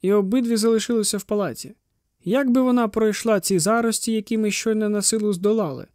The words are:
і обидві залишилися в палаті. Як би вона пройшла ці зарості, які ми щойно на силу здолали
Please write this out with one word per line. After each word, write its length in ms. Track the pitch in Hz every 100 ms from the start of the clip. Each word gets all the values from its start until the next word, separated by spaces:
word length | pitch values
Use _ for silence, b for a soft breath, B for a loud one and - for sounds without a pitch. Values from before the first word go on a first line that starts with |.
і 100 | 185
обидві 440 | 208 190 247 233 226
залишилися 600 | 226 226 208 233 208 202
в 40 |
палаті. 520 | - 208 185 113 - - _ _ _ _
Як 260 | - 240 269
би 100 | 240
вона 280 | 254 247 226
пройшла 520 | 220 220 202 226 208
ці 180 | - 190
зарості, 540 | 165 226 233 214 -
які 260 | 220 208 226
ми 120 | 214
щойно 380 | 202 - 214 214
на 140 | 208
силу 300 | 196 220 208
здолали 540 | 185 196 220 180 131 -